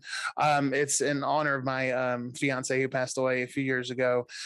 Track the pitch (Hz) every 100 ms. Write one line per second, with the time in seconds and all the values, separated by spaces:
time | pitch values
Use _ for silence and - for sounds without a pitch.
0 | - - - - 147 143 139 139 143 -
1 | 139 143 139 147 151 135 131 131 131 127
2 | 127 123 123 123 143 127 131 131 131 135
3 | 127 - 131 127 123 139 135 127 123 127
4 | 127 123 123 -